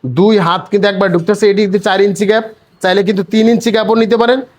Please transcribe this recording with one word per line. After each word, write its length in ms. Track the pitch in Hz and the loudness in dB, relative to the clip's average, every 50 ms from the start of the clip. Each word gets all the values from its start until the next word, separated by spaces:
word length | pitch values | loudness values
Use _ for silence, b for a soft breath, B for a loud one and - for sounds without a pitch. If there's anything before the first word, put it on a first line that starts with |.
| - | -8
দুই 320 | 131 123 143 190 214 220 | -6 -2 2 2 4 4
হাত 300 | 208 175 165 175 185 - - | 2 2 0 -2 -4 -4 -2
কিন্তু 160 | - 202 190 | -2 0 0
একবার 240 | 202 196 185 202 190 175 | 0 0 0 -2 0 0
ঢুকতেছে, 360 | 175 165 214 208 202 220 202 | -2 0 -2 -2 2 2 2
এটি 120 | 196 202 | 2 2
কিন্তু 180 | 214 196 185 208 | 0 0 -2 -2
চার 220 | 196 214 190 196 | -2 0 0 2
ইঞ্চি 240 | 196 202 190 156 208 | 0 0 0 -2 -2
গ্যাপ। 180 | 190 214 220 220 220 - _ _ _ _ _ | 0 0 -2 -2 -6 -16 _ _ _ _ _
চাইলে 220 | - 185 185 202 202 | -2 0 0 0 0
কিন্তু 200 | 180 214 190 190 | 0 -2 -2 -4
তিন 260 | - - 220 220 226 | -2 0 2 2 2
ইঞ্চি 220 | 233 233 233 233 | 2 2 0 0
গ্যাপও 240 | 208 220 214 202 220 | -2 0 0 0 0
নিতে 220 | 226 226 202 233 | 0 0 0 0
পারেন 220 | 226 240 233 254 269 254 - _ | 0 2 0 0 -2 -4 -10 _